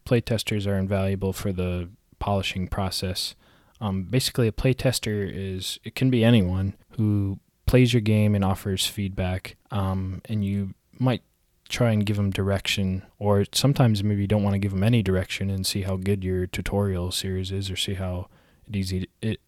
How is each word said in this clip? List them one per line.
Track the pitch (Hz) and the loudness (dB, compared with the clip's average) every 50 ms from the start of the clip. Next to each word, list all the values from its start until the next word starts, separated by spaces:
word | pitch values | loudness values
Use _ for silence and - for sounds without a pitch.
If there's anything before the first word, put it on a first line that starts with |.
| - | -4
playtesters | - 127 117 - - 117 104 - - 110 104 101 101 | 0 0 0 0 0 -2 -4 -2 -2 -4 -2 -2 -2
are | 101 98 | 0 0
invaluable | 95 95 104 95 95 95 98 95 98 95 90 | 0 0 0 0 0 0 -2 -2 -2 -4 -4
for | - - 104 | -4 -4 -4
the | 92 90 90 90 90 90 87 90 101 - _ _ _ - | -2 -2 -2 -2 -2 -4 -6 -8 -12 -18 _ _ _ -8
polishing | - - 101 98 92 - - 95 90 - | -2 0 0 0 0 -2 -4 -4 -6 -4
process. | - - 98 92 - - - 92 90 - - - - _ _ _ _ _ _ _ _ - | -4 -4 -4 -4 -4 -4 -4 -4 -4 -4 -6 -8 -8 _ _ _ _ _ _ _ _ -8
Um, | 110 104 95 95 92 | -4 -4 -2 -2 -2
basically, | 85 104 - - - - - 120 110 | -2 0 0 0 0 0 0 0 0
a | |
playtester | - - - 131 123 - - 131 117 - - 113 107 104 98 90 - | 0 0 0 0 0 2 0 -2 -2 -2 -2 -4 -4 -2 -4 -4 -6
is, | 95 98 95 92 92 92 - - - - | -6 -8 -6 -6 -8 -8 -8 -10 -10 -12
it | - - | -12 -6
can | - 135 131 | 0 0 2
be | 127 117 110 | 4 4 6
anyone | 117 120 113 92 90 90 92 95 98 - - _ _ | 6 6 6 6 4 2 0 0 -2 -4 -6 _ _
who | - - 110 107 104 101 98 98 98 - _ _ _ _ - | -4 0 2 2 2 2 0 -2 -4 -6 _ _ _ _ -2
plays | - - 127 127 117 117 | 2 4 6 6 6 4
your | 120 | 2
game | 104 110 107 107 107 104 104 | 4 4 4 4 6 4 4
and | 101 98 | 4 4
offers | 95 98 - - 104 95 92 - | 2 0 0 -2 -2 -2 -2 -2
feedback, | - - 104 101 95 95 - 95 90 92 90 - - - _ _ - | -4 -4 -4 -4 -4 -2 -2 -2 -2 -2 -4 -6 -8 -16 _ _ -8
um, | - 101 95 95 95 95 95 92 95 85 - | -4 -2 0 0 0 -2 -2 -4 -6 -8 -8
and | - 110 107 101 | -6 -4 -2 0
you | 98 101 101 98 98 - _ _ _ _ - | 0 0 -2 -2 -4 -8 _ _ _ _ -2
might | 123 127 120 - - _ _ _ _ _ _ _ _ - | 0 0 0 0 -4 _ _ _ _ _ _ _ _ -8
try | - - 127 117 | -2 0 2 4
and | 110 107 104 | 4 2 2
give | 101 107 101 | 2 0 0
'em | 101 98 | 0 0
direction, | 92 - 95 98 98 95 - - - - 98 95 95 92 - - _ - | 0 0 0 0 0 0 0 -2 -2 0 0 0 0 -2 -6 -10 _ -4
or | 101 104 101 101 101 - - | 0 2 4 4 2 0 0
sometimes | - - 135 139 - 131 117 107 104 101 | 0 2 2 4 4 4 4 4 2 2
maybe | 104 104 101 | 0 0 0
you | 101 98 | 2 2
don't | 107 107 101 | 2 2 2
wanna | 101 98 98 | 2 2 0
give | 98 101 95 | 0 0 0
'em | 92 98 | 2 2
any | 113 123 117 | 4 4 4
direction | 101 98 95 92 92 - - - 98 98 | 4 2 2 0 0 -2 -4 -4 -4 -2
and | 98 95 92 | -2 -2 -2
see | - - 104 90 | -2 -2 -4 -2
how | 95 95 | -2 -4
good | 92 92 98 104 98 92 | -2 0 0 0 0 0
your | 92 92 92 90 | -2 -2 -2 -2
tutorial | 90 - - 90 - - 101 101 98 95 90 87 90 | -4 -4 -6 -4 -2 0 0 0 0 0 -2 -2 -4
series | - - - 95 95 92 92 92 | -4 -4 -4 -4 -4 -4 -4 -4
is, | 98 98 98 95 | -4 -4 -4 -4
or | 92 | -4
see | - - - 98 | -4 -4 -4 -4
how | 92 95 92 90 90 90 - _ _ _ _ _ _ _ - | -4 -4 -4 -4 -6 -8 -10 _ _ _ _ _ _ _ -6
it | 101 | -4
easy, | 98 95 92 92 92 92 - _ - | -4 -2 -2 -2 -4 -4 -6 _ -6
it, | - 110 107 - _ | -4 -4 -4 -4 _